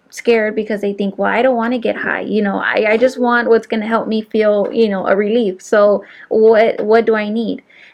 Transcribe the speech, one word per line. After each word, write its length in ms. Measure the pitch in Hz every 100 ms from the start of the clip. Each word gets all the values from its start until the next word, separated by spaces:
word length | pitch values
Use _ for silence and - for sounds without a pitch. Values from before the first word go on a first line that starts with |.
| _
scared 440 | - - 226 214
because 280 | 214 214 208
they 100 | 202
think, 240 | 202 196 190
"Well, 160 | 196
I 80 | 202
don't 160 | 262 240
wanna 220 | 233 254
get 180 | 214 -
high. 240 | - -
You 220 | - 208
know, 160 | 202 190
I, 260 | - - 214
I 60 | 220
just 200 | 254 254
want 300 | 240 240 226
what's 180 | 226 -
gonna 200 | 220 214
help 200 | 233 -
me 140 | 220
feel, 480 | 214 220 214 208 196
you 160 | 226 220
know, 200 | 190 -
a 100 | 196
relief. 460 | 208 240 208 185
So 420 | - 214 208 196 - - -
what, 500 | 220 220 226 226 -
what 220 | 208 226 226
do 80 |
I 160 | 214 208
need?" 320 | 220 214 - - _ -